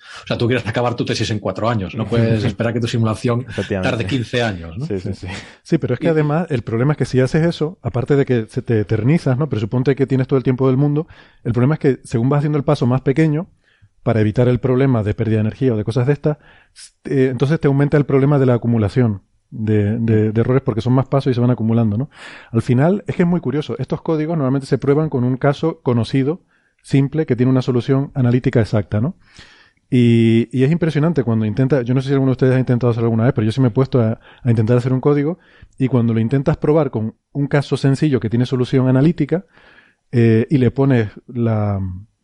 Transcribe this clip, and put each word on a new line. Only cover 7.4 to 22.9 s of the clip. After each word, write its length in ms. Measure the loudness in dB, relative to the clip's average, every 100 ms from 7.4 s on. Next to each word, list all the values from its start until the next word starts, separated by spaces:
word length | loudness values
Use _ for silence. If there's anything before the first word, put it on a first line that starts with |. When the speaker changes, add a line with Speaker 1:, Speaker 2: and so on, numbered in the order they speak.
| 0
Speaker 3:
eso, 320 | -2 -6 -6
aparte 360 | -6 -6 0 0
de 80 |
que 220 | 2 0 -2
se 120 | -8
te 200 | -2 -2
eternizas, 580 | 0 0 2 2 0 -2
¿no? 100 | -2
Pero 120 | -4
suponte 340 | -2 -2 0
que 140 | 0 0
tienes 180 | 0 0
todo 100 | 0
el 60 |
tiempo 240 | 0 0 0
del 100 | 2
mundo, 300 | 0 -2 -6 -14 -20 _
el 80 | -4
problema 220 | 0 0
es 60 | 2
que 200 | 0 -2
según 260 | -4 -2 0
vas 80 | 0
haciendo 200 | 0 -2
el 60 |
paso 220 | 0 0 2
más 160 | 0
pequeño, 440 | 0 2 2 0 -6 _ _ _ _ _
para 180 | -2 2
evitar 280 | 2 2 2
el 100 | 2
problema 460 | 0 2 2 2
de 100 | 0
pérdida 220 | -2 0 0
de 40 |
energía 320 | 0 0 0
o 20 | 0
de 80 |
cosas 240 | -2 0 0
de 40 |
estas, 260 | 0 -2 -4 _ -20 _ -20 -20 _
eh, 240 | -4 0 0
entonces 300 | 0 0 0
te 80 | 2
aumenta 280 | 2 2 2
el 80 |
problema 360 | 2 2 4 4
de 60 | 4
la 80 |
acumulación 680 | 2 2 0 0 2 0 0 -10 _ _ -8
de, 420 | 0 0 0 0
de, 340 | 2 2 2
de 80 | 0
errores 220 | 2 0
porque 180 | 0 -2
son 120 | 0
más 120 | 0 0
pasos 240 | -2 0
y 40 |
se 60 | 0
van 100 | 0
acumulando, 460 | 0 0 2 0 -2
¿no? 140 | -6 -12 -20 -20 -4
Al 100 | -4
final, 440 | 0 2 2